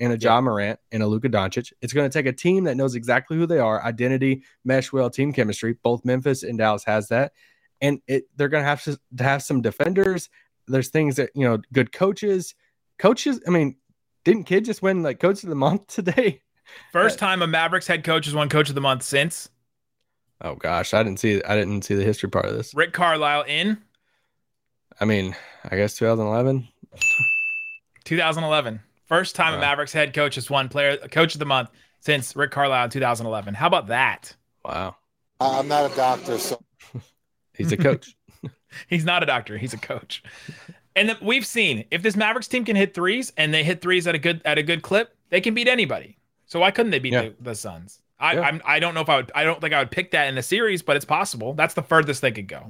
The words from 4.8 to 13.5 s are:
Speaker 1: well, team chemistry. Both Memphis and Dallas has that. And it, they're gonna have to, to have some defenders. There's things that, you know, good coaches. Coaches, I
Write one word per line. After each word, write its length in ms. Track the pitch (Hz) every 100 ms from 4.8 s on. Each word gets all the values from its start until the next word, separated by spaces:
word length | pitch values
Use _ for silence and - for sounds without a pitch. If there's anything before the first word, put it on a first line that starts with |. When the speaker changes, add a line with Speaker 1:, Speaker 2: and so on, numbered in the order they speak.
| -
Speaker 1:
well, 160 | 135 123
team 240 | - 143
chemistry. 440 | 135 110 104 113 117
Both 220 | 120 120
Memphis 380 | 123 127 139 131
and 160 | - 113
Dallas 260 | 110 101
has 240 | - 107 101
that. 240 | 117 143 - _ _ _ _
And 200 | 143 139 -
it, 180 | 135 - 139
they're 120 | 139
gonna 160 | 151
have 180 | 143 143
to, 160 | 151 143 _ 123
to 80 |
have 180 | 131 139
some 200 | - 135
defenders. 640 | 113 - 156 190 190 180 - _ _ _ -
There's 200 | 131 127
things 260 | 156 151 131
that, 140 | 127
you 140 | 139 127
know, 100 | 110 -
good 180 | 131 117
coaches. 600 | - 190 196 208 190 170 - _ _ _ -
Coaches, 420 | 196 247 294 240
I 40 | 165